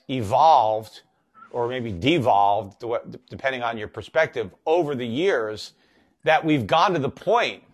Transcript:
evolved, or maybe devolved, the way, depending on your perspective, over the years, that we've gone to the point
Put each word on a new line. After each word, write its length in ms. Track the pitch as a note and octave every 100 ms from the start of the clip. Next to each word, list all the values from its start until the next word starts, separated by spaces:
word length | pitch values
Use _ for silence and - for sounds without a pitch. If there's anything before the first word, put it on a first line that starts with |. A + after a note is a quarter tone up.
| -
evolved, 920 | C3 G#2 B2+ D#3 D3+ A2 G#2+ A2 - _ _ _ _ -
or 180 | B2 A#2+
maybe 220 | B2+ A#2
devolved, 880 | F2+ A#2+ E3+ A#2+ G2+ G2+ G2+ G2+ -
the 60 | A#2
way, 100 | A#2 - A#2 _
depending 320 | G2 C#3 C3
on 160 | A#2+ A#2
your 100 | G#2
perspective, 600 | - G#2 D#3+ D#3+ - G#2 - -
over 280 | E3 D3+
the 120 | C#3 B2
years, 640 | A#2 F#3 D3+ A2 G#2+ - _ _ _ _ _
that 200 | D3+ D#3
we've 220 | D#3+ D3+ G#2
gone 260 | D#3+ F#3+
to 60 | F3
the 100 | C3+
point 520 | - - A3+ E3+ G2 -